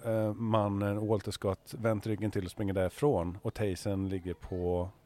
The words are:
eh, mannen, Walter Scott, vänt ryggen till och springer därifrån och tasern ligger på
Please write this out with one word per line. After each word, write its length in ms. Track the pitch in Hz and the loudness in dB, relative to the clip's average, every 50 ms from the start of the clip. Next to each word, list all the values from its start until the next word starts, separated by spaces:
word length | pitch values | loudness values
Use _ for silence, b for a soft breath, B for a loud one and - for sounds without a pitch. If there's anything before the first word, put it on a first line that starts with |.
| - | -2
eh, 280 | 117 110 110 107 107 104 | 0 2 2 2 0 0
mannen, 720 | 110 117 110 110 110 104 101 101 98 101 101 101 107 110 | 0 0 2 4 4 4 4 2 2 2 2 2 0 2
Walter 240 | 104 113 98 - 107 | 2 0 0 0 -4
Scott, 420 | - - - 98 95 - - - - 123 | -6 -2 0 -2 -2 -2 -4 -12 -8 -2
vänt 280 | 113 113 110 101 - | 0 0 0 0 0
ryggen 240 | 113 107 95 107 104 | -2 -2 0 0 -2
till 140 | - 104 92 | 0 -2 -4
och 60 | 90 | -4
springer 220 | - - 107 95 | -4 -4 -2 0
därifrån 640 | 92 98 92 87 - - 147 147 127 90 85 90 87 98 | 2 2 2 0 0 2 2 4 4 4 2 0 -4 -6
och 120 | - 117 - | -6 -6 -4
tasern 540 | - 110 101 90 - - 104 98 98 98 95 | -2 -2 -2 -2 -2 -2 -2 0 0 0 -2
ligger 260 | 98 95 87 92 85 | -2 -4 -4 -6 -8
på 540 | - - - 95 90 87 87 87 87 90 92 - - _ | -8 -8 -8 -4 -2 0 0 0 0 0 -4 -6 -14 _